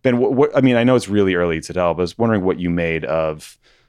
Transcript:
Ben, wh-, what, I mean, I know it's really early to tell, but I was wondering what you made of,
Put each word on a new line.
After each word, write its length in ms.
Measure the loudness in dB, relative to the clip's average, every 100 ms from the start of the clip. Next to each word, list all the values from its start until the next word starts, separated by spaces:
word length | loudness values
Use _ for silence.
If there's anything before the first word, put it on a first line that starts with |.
Ben, 140 | -2 0
wh-, 160 | 2
what, 220 | 2 2
I 60 | 2
mean, 160 | 2 4
I 80 |
know 120 | 2 2
it's 120 | 0
really 260 | 0 2
early 280 | 2 0 -2
to 100 | -6
tell, 220 | -2 0
but 80 | 0
I 20 |
was 140 | -4 -2
wondering 260 | 0 0
what 160 | 0 -2
you 80 | -2
made 380 | -2 -2 -4 -4
of, 520 | -2 -2 -6 -14 -20 _ _